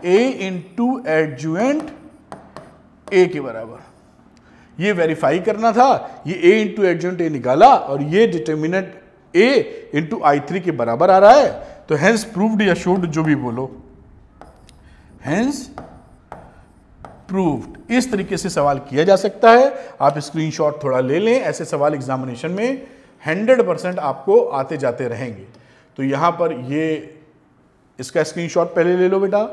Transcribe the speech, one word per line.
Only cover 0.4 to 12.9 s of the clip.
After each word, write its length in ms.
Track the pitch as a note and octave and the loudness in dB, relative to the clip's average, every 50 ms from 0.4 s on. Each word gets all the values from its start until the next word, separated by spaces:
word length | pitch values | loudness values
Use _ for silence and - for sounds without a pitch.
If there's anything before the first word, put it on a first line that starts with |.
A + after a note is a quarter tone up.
into 440 | G3+ F#3+ F#3+ F3 D#3 - - - A#3+ B3 C4 A#3 B3 - | -6 -6 -6 -8 -10 -12 -6 -2 -2 -2 -2 -4 -2 0
adjoint 800 | D#3 D#3+ D#3+ D3+ C3+ B2+ C#3+ D#3+ D#3+ F3+ A3 C4 C#4+ D#4 D4+ - - - - - - - _ _ - - - - - - - - - - _ _ _ _ _ - | 0 0 0 0 -4 -8 -6 -4 -2 0 0 0 0 -2 -4 -8 -16 -18 -20 -20 -20 -20 _ _ -20 -20 -20 -20 -20 -20 -20 -20 -20 -20 _ _ _ _ _ -2
A 180 | G3 F#3 F3+ E3+ | 2 2 2 2
के 120 | F3 D3+ | 0 -6
बराबर। 420 | C#3 C3 A2+ A2 A2+ A2+ A2 - - - _ _ _ _ _ _ _ _ _ _ _ _ _ - _ _ _ - | -8 -8 -10 -10 -12 -14 -16 -20 -20 -20 _ _ _ _ _ _ _ _ _ _ _ _ _ -20 _ _ _ -4
ये 140 | E3 G#3 | -2 -2
verify 460 | G#3 F3 E3 D#3+ D#3+ D#3 - C3+ D3 F#3 | 0 0 0 0 0 0 0 0 0 0
करना 320 | F3+ A3 G#3 G#3 A3 A#3 | 0 -2 -2 0 0 0
था, 500 | G3+ A3+ B3 C#4 A3+ C#3+ - - - - - | 4 4 4 4 4 0 -2 -10 -16 -14 -8
ये 80 | C#3+ F#3 - | -8 -6 2
A 120 | E3 F3 G#3 A3 | 4 6 6 6
into 260 | G#3+ G3 F3+ G#3+ G3+ | 2 -2 -2 0 0
adjoint 340 | F3+ E3+ E3 D#3 F3+ F#3 F3 | 0 0 0 -4 -6 -4 -4
A 100 | E3+ D#3+ | -4 -4
निकाला 380 | D3+ C3+ A#2 B2 C3 D3+ G3+ C4 | -4 -4 -2 0 4 6 8 8
और 340 | B3+ - - - C#3 C#3+ C#3+ | 8 6 2 -4 -4 -4 -4
ये 220 | D3+ D#3+ G3+ A#3 | 0 2 2 2
determinant 680 | A3+ F3 - - - D#3 D#3 D#3 D#3+ F3+ F#3+ G3 - - - - - _ _ _ _ - | 2 2 -4 -4 -4 -4 -4 -2 -2 -2 -4 -4 -6 -14 -20 -20 -20 _ _ _ _ 2
A 140 | E3 G#3 B3+ C#4 A#3+ - - - - - - - | 4 4 4 4 2 0 -2 -10 -16 -16 -6 -4
into 280 | D3 E3 D3+ A3 F#3 E3+ | -4 -4 -4 -6 0 2
आई 160 | D3+ D3 C#3+ | 2 2 2
थ्री 200 | C#3 - F3 G3 | 0 -4 -8 -4
के 100 | E3+ F3+ | -4 -4
बराबर 380 | D#3+ C3+ A#2+ A2+ - C3 D#3+ F#3+ | -4 -2 -2 -2 0 2 4 4
आ 80 | F#3+ F#3+ | 6 8
रहा 140 | G3+ G3+ | 8 10
है, 180 | B3 D4 C4+ - - - - - - - - - | 10 8 6 4 0 -6 -14 -16 -20 -20 -6 -4
तो 80 | D#3 | -4
hence 280 | C#3+ C#3+ G3 A#3 G#3+ A3 - - | 0 2 2 2 0 -2 -6 -4
proved 280 | F3 G3+ A3 A3 G3+ | -2 -2 0 0 2
या 120 | A3 F#3+ E3+ | 2 2 2
showed, 300 | F3 - F#3 | 0 0 0